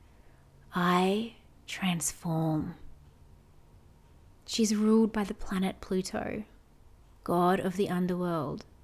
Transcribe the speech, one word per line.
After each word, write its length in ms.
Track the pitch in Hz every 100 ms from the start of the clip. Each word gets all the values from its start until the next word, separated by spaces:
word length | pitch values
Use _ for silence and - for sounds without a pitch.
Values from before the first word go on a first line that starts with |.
| - - - - - - - 180
I 580 | 175 180 185 208 233 - - - -
transform. 1080 | - 185 170 - - 170 160 160 156 175 165 - - - - - - - - - - - - - - - - -
She's 300 | - 214 214
ruled 380 | 214 220 220
by 100 | 214
the 100 | 196
planet 460 | 233 - 190 190 -
Pluto, 640 | - 185 185 220 - 214 214 - - - - - - -
god 380 | - 175 175 190
of 160 | 185 180
the 120 | 196
underworld. 760 | 180 180 180 180 165 147 214 - -